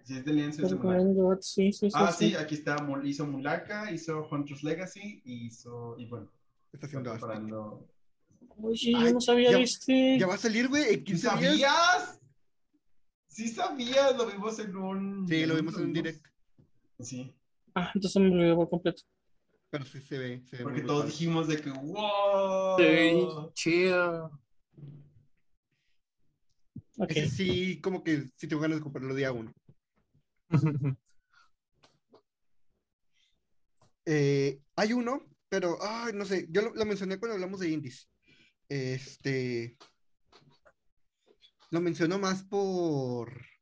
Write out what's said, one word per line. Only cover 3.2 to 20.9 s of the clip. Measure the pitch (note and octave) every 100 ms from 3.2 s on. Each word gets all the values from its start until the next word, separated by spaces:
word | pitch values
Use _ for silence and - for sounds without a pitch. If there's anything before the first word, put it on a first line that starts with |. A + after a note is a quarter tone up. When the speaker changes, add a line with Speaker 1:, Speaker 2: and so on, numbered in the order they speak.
| D3
Speaker 1:
Mulaka, | C3+ C#3+ E3+ - G#3 G#3+
hizo | E3 - D#3 D3+
Hunter's | C#3+ C#3+ C#3+
Legacy, | D3+ E3 F3+ G3 G3+ G#3
hizo, | B2+ A#2+ A#2 - A#2+ A#2+ A#2 A#2
y | A2+
bueno, | - - _ _ _ _
Speaker 3:
Está | C#3 C#3+
haciendo | C#3 B2
Speaker 1:
está | A2 A2+
Speaker 3:
Aztec. | G#2+
Speaker 1:
preparando. | G#2+ A2 G#2+ - - _ _ _ _ _ - -
Speaker 2:
Oye, | A3 A3+ A#3
yo | A#3+
Speaker 3:
Ay, | A#3
Speaker 2:
no | A#3+
sabía | A#3+ A#3+ B3
Speaker 3:
ya, | B3
Speaker 2:
de |
este. | A#3+ - - C4 C4 C4
Speaker 3:
ya | F#3
va |
a | G3
salir, | A#3 G#3+ B3+
güey, | C#4+
en | C4+ F3+
Speaker 1:
¿Sí |
Speaker 3:
quince | - E3+ A#3+
días. | -
Speaker 1:
sabías? | G#3+ D#4 C#4 D#4+ F4 F4+ - - _ _ _ _ _ _ _ - _ _ _
Sí | - A3+
sabías, | F4+ F4+ C#4+ A#3+ C4+ C#4 A#3+
lo | A3+
vimos | G3+ G#3+ A3
en | G3+ F#3+
un | F#3+ G3 G3 G3 F#3
Speaker 3:
Sí, | D#3+ D#3+
lo |
vimos | D#3+ D#3 F3
en |
un | D3
Speaker 1:
¿no? |
Speaker 3:
direct. | D#3 D#3+ D#3+ _ _ _ _ _ _ _ -
Speaker 1:
Sí. | A#2 B2+ C3 - _ _ _
Speaker 2:
Ah, | - F3
entonces | G3+ G3 G3
me | F#3+
lo |
olvidó | F3+ E3+ E3+
por | E3+
completo. | F3 E3+ - - _ _ _ _ _ _
Speaker 3:
Pero | D3
sí | C3+ C3+
se | - C#3
ve, | B2+ B2 -
se | B2+
ve |
Speaker 1:
Porque | B2 B2
Speaker 3:
muy |
Speaker 1:
todos | C3